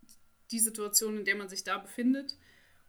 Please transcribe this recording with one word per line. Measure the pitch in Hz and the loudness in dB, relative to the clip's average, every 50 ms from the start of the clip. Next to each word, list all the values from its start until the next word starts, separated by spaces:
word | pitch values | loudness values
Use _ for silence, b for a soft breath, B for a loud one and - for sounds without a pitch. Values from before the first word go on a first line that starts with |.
| - - - - - _ _ _ _ - | -20 -20 -20 -20 -20 _ _ _ _ -6
die | 233 226 | 0 0
Situation, | 220 226 220 214 208 208 208 - 220 214 214 214 | 0 0 0 -2 -4 0 0 2 2 2 0 0
in | 196 | 0
der | 196 202 | 0 0
man | 208 202 185 | 0 -2 -6
sich | 190 196 - | -8 -6 -2
da | 196 190 202 | -2 -2 -2
befindet, | 190 - - - 240 254 262 277 277 285 - b b b b b b b b b b | -2 -6 -4 2 4 4 4 4 0 -6 -10 b b b b b b b b b b